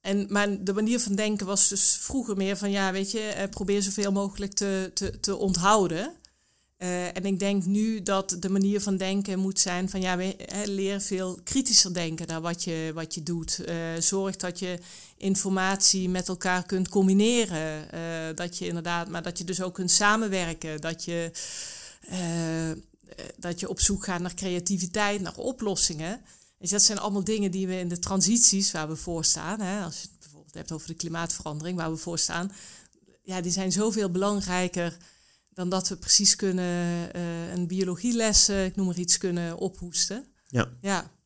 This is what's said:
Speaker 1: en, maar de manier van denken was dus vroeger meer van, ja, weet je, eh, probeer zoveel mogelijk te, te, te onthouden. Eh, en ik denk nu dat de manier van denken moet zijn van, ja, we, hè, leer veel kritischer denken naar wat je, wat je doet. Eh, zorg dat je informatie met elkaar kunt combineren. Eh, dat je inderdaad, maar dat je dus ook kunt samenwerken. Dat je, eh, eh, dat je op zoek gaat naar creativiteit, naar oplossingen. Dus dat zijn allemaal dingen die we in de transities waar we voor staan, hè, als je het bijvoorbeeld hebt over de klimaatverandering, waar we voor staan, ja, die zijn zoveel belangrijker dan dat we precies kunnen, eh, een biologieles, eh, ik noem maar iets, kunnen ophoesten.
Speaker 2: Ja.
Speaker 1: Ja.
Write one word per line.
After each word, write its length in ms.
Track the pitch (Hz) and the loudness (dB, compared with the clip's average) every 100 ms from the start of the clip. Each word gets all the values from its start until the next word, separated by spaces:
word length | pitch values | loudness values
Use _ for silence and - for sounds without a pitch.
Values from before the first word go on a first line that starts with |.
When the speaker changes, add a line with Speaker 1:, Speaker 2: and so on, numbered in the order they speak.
Speaker 1:
en, 240 | 196 202 202 | 0 0 2
maar 340 | 202 202 196 | 2 2 0
de 100 | 190 | 0
manier 260 | 202 220 240 | 0 2 2
van 160 | 214 | 2
denken 300 | 196 214 208 | 2 0 0
was 220 | 190 196 - | 0 4 6
dus 300 | 196 - - | 6 4 4
vroeger 360 | - 277 233 196 | 2 0 0 0
meer 200 | 190 196 | 0 0
van, 140 | 202 | 0
ja, 200 | 196 190 | 2 2
weet 200 | 190 196 | 0 -2
je, 80 | 220 | -2
eh, 300 | 214 - 196 | -2 -4 -4
probeer 320 | - 196 202 | -4 0 2
zoveel 300 | 196 190 202 | 2 2 2
mogelijk 420 | 196 202 196 196 | 2 0 -4 -4
te, 380 | - 202 190 185 | -2 0 -2 -2
te, 260 | - 196 - | -4 -4 -4
te 160 | - | -4
onthouden. 760 | 196 196 175 185 214 180 170 269 349 - _ _ _ _ _ | 0 0 4 6 6 4 0 -6 -10 -20 _ _ _ _ _
Eh, 280 | 180 180 180 185 | -4 -4 -4 -4
en 80 | |
ik 140 | 196 190 | -2 0
denk 260 | 202 202 | 2 0
nu 380 | 180 202 220 220 | 2 2 0 4
dat 320 | 196 196 190 175 | 6 6 2 -2
de 100 | 190 | 2
manier 320 | 196 196 202 | 4 4 2
van 160 | 202 190 | 2 0
denken 420 | 190 196 196 190 | 2 0 0 0
moet 200 | 190 190 | 0 2
zijn 300 | 185 180 190 | 2 0 -2
van, 120 | 190 | 0
ja, 160 | 185 180 | 0 0
we, 180 | 190 - | -2 -4
hè, 200 | - 202 | -8 -6
leer 360 | 208 196 196 202 | -4 -2 -2 -2
veel 380 | - 185 185 180 | -2 -2 -4 -6
kritischer 500 | - 269 262 - 190 | 0 0 4 4 4
denken 340 | 180 165 160 165 | 0 -2 -4 -6
naar 140 | 165 | -4
wat 220 | 165 170 | -4 -4
je, 280 | 175 165 160 | -4 -4 -4
wat 200 | 160 160 | -6 -8
je 100 | - | -6
doet. 360 | 156 170 160 - | -4 -4 -2 -4
Eh, 160 | - 170 165 165 | -2 -4 -4 0
zorg 360 | 175 196 196 | 0 0 -2
dat 240 | 190 180 175 | -4 -6 -4
je 200 | 185 175 175 - - _ | -6 -6 -12 -20 -20 _
informatie 920 | 196 196 196 190 190 196 - 190 185 | 0 2 2 2 2 4 4 4 0
met 180 | 185 180 | -2 -2
elkaar 380 | 180 190 180 | -2 0 0
kunt 240 | 175 190 185 | 0 -2 2
combineren. 1000 | 202 190 196 220 240 208 165 156 156 151 | 4 6 8 6 4 2 -2 -4 -6 -10
Eh, 440 | 165 165 165 160 | -10 -6 -6 -6
dat 220 | 160 175 175 | -6 -6 -6
je 100 | 175 | -6
inderdaad, 420 | 170 170 170 170 | -4 -2 -2 -2
maar 140 | 170 | -6
dat 140 | 170 175 | -6 -6
je 60 | |
dus 180 | 170 175 | -4 -2
ook 120 | 185 | -4
kunt 180 | 180 180 | -4 4
samenwerken. 880 | - 208 220 220 190 170 160 160 156 | 6 6 4 2 0 -2 -4 -8 -6
Dat 240 | 165 165 | -6 -6
je, 260 | - 170 165 165 - - - - - - - | -4 -4 -4 -6 -10 -10 -10 -12 -18 -20 -8
eh, 640 | 185 170 170 165 160 160 | -4 -2 -2 -2 -2 -4
eh, 60 | 160 - _ - - - - | -6 -12 _ -20 -14 -14 -10
dat 220 | 175 175 | -8 -6
je 100 | 190 | -4
op 100 | 190 | 4
zoek 240 | - 196 | 4 4
gaat 160 | - 175 | -2 -2
naar 120 | 180 | -4
creativiteit, 880 | 175 190 180 175 190 180 214 208 202 | -4 -2 -2 0 -2 0 0 0 0
naar 140 | 180 - | -4 -4
oplossingen. 840 | 247 254 214 190 - 151 160 240 - - _ _ | -6 -4 -2 2 2 0 -6 -6 -12 -20 _ _
Dus 100 | 180 | -2
dat 120 | 202 | 4
zijn 160 | - 208 | 4 2
allemaal 240 | 214 202 | -2 -2
dingen 280 | 190 220 196 | 0 0 0
die 160 | 190 190 | 0 -2
we 120 | 185 | -2
in 80 | 180 | -4
de 120 | 175 | -4
transities 720 | - 190 190 233 - 196 196 | -2 2 4 6 6 6 0
waar 160 | 165 156 | -2 -4
we 80 | |
voor 300 | 156 - 165 | -4 -4 0
staan, 340 | 160 156 156 185 | 2 0 -2 -4
hè, 220 | 185 208 | -4 -4
als 120 | 170 | -6
je 60 | - | -8
het 180 | - - | -12 -16
bijvoorbeeld 340 | - 147 - | -20 -20 -16
hebt 180 | 165 165 | -14 -10
over 160 | 156 - | -10 -8
de 60 | |
klimaatverandering, 840 | 165 170 165 165 - 156 151 160 180 | -8 -6 -4 -4 -4 -4 -6 -6 -4
waar 140 | 165 | -4
we 60 | 160 | -4
voor 220 | - 170 | -4 -2
staan, 320 | - 170 196 - - - - _ _ _ | -2 -2 -6 -10 -18 -20 -20 _ _ _
ja, 180 | - 185 | -8 -4
die 100 | 175 | -2
zijn 200 | 180 185 | 0 0
zoveel 380 | 180 220 214 196 | 2 2 2 0
belangrijker 840 | 175 202 202 190 180 180 180 170 175 - _ _ _ _ | 0 0 0 0 0 0 -2 -4 -6 -20 _ _ _ _
dan 200 | - 180 | -6 -2
dat 180 | 185 190 | 0 -2
we 60 | 175 | -4
precies 380 | - - 196 | 2 4 6
kunnen, 800 | - 196 185 180 175 175 170 170 | 4 2 0 0 0 0 -2 -4
eh, 380 | 175 170 170 170 | -6 -6 -6 -6
een 140 | 180 175 | -4 -2
biologieles, 800 | 185 185 175 240 233 220 214 - | 0 0 0 0 2 4 6 4
eh, 180 | 196 | 2
ik 100 | 190 | 0
noem 100 | 196 | 0
maar 120 | 185 175 | -2 -2
iets, 200 | 175 - | 0 2
kunnen 400 | 190 175 170 170 | 2 -2 -4 -4
ophoesten. 680 | 185 - 175 - - 214 285 _ _ | -6 -6 -6 -2 -2 -4 -12 _ _
Speaker 2:
Ja. 240 | 123 - - | -2 -2 -4
Speaker 1:
Ja. 300 | 196 185 - _ | -2 -2 -4 _